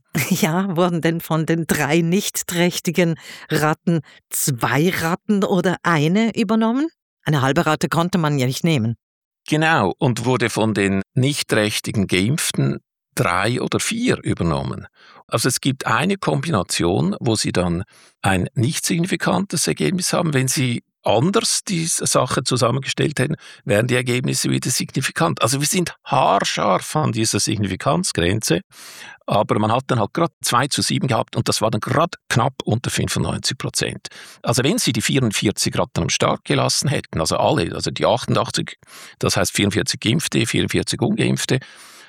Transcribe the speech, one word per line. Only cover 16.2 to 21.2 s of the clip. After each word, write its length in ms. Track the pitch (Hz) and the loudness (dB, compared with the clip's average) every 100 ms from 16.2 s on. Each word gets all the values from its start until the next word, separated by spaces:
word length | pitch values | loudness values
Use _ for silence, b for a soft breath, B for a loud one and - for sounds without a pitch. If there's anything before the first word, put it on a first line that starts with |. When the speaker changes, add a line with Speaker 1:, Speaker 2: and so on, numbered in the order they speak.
| - 147 156 120 85 - 85 92 82 - | -2 -2 0 -2 -2 0 0 2 0 -2
Speaker 2:
wo 160 | 117 107 | -2 -2
sie 160 | - | 0
dann 320 | 98 87 85 - b b b | 0 0 -2 -6 b b b
ein 260 | 98 92 80 | 0 0 0
nicht 320 | - 117 - - | -2 -2 -2 -2
signifikantes 800 | 175 175 165 - 180 196 175 - | 0 0 -2 0 -2 -2 -2 -2
Ergebnis 480 | 156 151 180 - | 0 -2 -2 -2
haben. 220 | - 170 139 | -2 0 0
Wenn 120 | 131 | 0
sie 360 | - 127 113 - _ | 0 -2 -4 -8 _
anders 600 | - 104 | 0 2